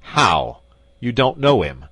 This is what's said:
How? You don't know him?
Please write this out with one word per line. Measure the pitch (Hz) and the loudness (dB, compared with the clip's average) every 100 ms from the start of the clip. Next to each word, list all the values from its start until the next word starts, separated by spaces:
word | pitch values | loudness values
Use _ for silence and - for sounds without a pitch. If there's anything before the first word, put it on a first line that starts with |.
How? | - - 147 165 123 120 _ _ _ _ | -6 0 2 2 -2 -10 _ _ _ _
You | 120 | -8
don't | 117 131 131 | 0 0 2
know | 139 139 | 2 2
him? | 80 65 69 | 0 -8 -20